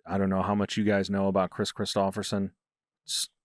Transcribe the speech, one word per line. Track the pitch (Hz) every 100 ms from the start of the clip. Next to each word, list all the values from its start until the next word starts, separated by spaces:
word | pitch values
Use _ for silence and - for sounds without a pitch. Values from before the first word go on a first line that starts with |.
| -
I | 98
don't | 98
know | 95
how | 92 104
much | 98 -
you |
guys | 104 101 98
know | 98 98
about | 95 92
Chris | - 104
Christopherson. | - 101 101 98 104 98 101 98 _ _ _ _ _ -
S-, | - - _